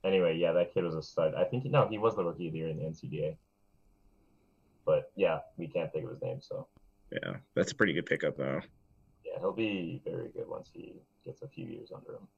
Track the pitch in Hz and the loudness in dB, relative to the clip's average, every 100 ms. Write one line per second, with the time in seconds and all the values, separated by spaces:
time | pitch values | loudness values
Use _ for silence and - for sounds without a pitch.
0 | 95 95 85 82 85 85 87 - 87 80 | 6 6 6 6 4 4 4 2 0 -2
1 | 76 - 78 - 90 123 139 143 104 107 | -4 2 2 4 2 2 2 4 4 4
2 | 110 101 87 82 85 80 80 78 80 80 | 2 4 -2 -2 -4 -4 -4 -4 -6 -6
3 | - - 76 - _ _ _ _ _ _ | -8 -4 -4 -4 _ _ _ _ _ _
4 | _ _ _ _ _ _ _ _ - - | _ _ _ _ _ _ _ _ 2 2
5 | - - 92 80 - - 82 87 78 78 | 2 0 0 0 -6 -10 -4 -2 -2 -4
6 | - - - - - - - _ - _ | -6 -8 -6 -6 -8 -10 -10 _ -20 _
7 | - - - 50 - - 87 - 104 78 | -10 -6 -6 -8 -4 0 0 4 4 4
8 | 80 76 76 71 67 71 - _ _ _ | 0 0 0 -2 -2 -2 -6 _ _ _
9 | _ _ - - 92 95 110 98 82 - | _ _ -12 -4 -4 -2 -2 -2 -4 -8
10 | 82 85 82 - - - - - - - | -6 -6 -8 -8 -8 -10 -12 -16 -16 -18
11 | _ _ - 131 139 - - - - - | _ _ -16 -12 -14 -12 -10 -10 -12 -16
12 | - - - | -14 -16 -18